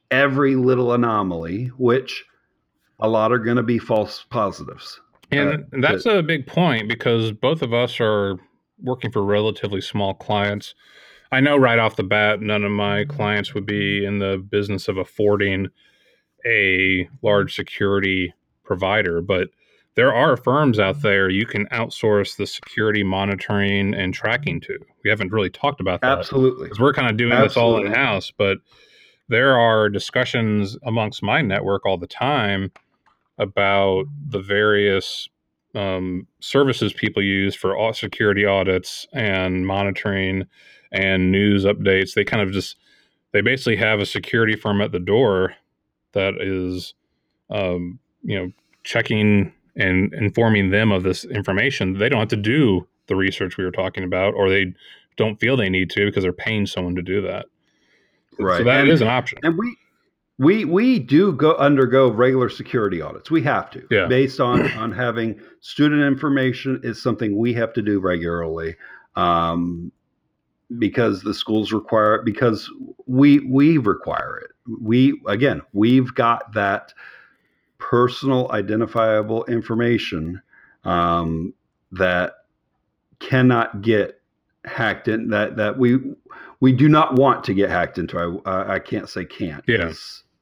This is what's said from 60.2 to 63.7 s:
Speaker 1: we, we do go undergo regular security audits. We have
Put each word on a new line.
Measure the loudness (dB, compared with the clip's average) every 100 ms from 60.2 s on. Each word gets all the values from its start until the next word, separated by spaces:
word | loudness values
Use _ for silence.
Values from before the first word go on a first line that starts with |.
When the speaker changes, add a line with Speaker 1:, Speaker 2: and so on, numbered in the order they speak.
| _ 0
Speaker 1:
we, | 2 2 2
we | 2 2 2
do | 2 4 4
go | 4 2 4
undergo | 4 4 4 6 4
regular | 4 4 4 0
security | -4 -6 -2 0 -2
audits. | -6 -12 -2
We | 0
have | 0 0 -4